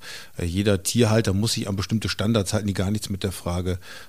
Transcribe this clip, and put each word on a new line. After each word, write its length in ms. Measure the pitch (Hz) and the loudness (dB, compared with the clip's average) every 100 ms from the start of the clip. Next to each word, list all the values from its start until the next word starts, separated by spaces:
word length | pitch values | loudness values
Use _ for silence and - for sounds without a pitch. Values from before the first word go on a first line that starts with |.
| - - - - | -12 -14 -12 -4
äh, 60 | |
jeder 400 | 87 90 104 98 | -2 2 4 2
Tierhalter 500 | - 117 113 110 107 | 2 4 4 4 4
muss 200 | 95 110 | 2 0
sich 160 | - 104 | -2 -2
an 80 | 98 | -4
bestimmte 320 | 98 113 101 | -2 -2 -2
Standards 420 | - 101 113 98 | -2 2 2 2
halten, 160 | 104 104 | 0 0
die 60 | |
gar 180 | 95 95 | 0 0
nichts 180 | 104 - | -2 -4
mit 140 | 95 | -4
der 80 | 101 | -4
Frage, 480 | 92 - 87 90 90 - - | -4 -4 -2 -2 -4 -6 -16